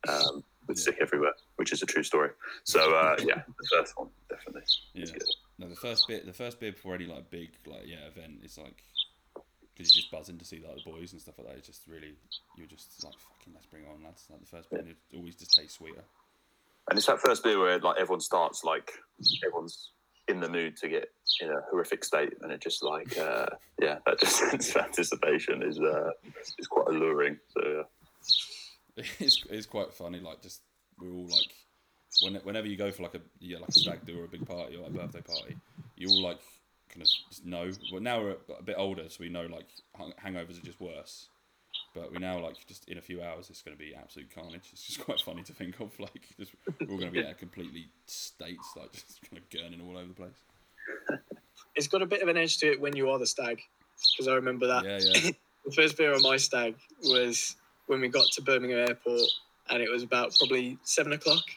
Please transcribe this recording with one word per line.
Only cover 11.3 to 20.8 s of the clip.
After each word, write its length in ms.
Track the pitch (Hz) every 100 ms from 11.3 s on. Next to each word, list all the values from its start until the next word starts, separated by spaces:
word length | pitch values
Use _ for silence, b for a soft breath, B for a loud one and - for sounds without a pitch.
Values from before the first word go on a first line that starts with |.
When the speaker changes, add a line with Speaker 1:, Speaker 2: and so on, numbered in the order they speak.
| 76
Speaker 2:
like 100 | 58
that. 100 | 65
It's 100 | -
just 180 | - -
really, 300 | 80 76 73 _ - _ -
you're 100 | 78
just 380 | 78 - -
like, 100 | 76 69
"Fucking 340 | - _ -
let's 120 | 78 76
bring 180 | 78
it 60 | 76
on, 120 | 76
lads." 240 | 80 80 -
Like, 100 | 76
the 60 | -
first 240 | 85 82
beer, 120 | 85 82
Speaker 1:
Yeah. 80 | 82 _
Speaker 2:
it 60 | -
always 180 | 87 87
just 160 | 95
tastes 200 | - 76 -
sweeter. 300 | 80 82 - _ _ _ _ _ _ _ -
Speaker 1:
And 80 | -
it's 100 | -
that 120 | -
first 240 | - -
beer 160 | 113 101
where, 180 | 92 90
like, 180 | 87 -
everyone 240 | 90 90
starts, 420 | - 92 82 -
like, 340 | 80 78 - - - _ - -
everyone's 480 | 92 85 85 - - _ _ _ -
in 100 | 95
the 80 | 85
mood 300 | 85 82
to 100 | -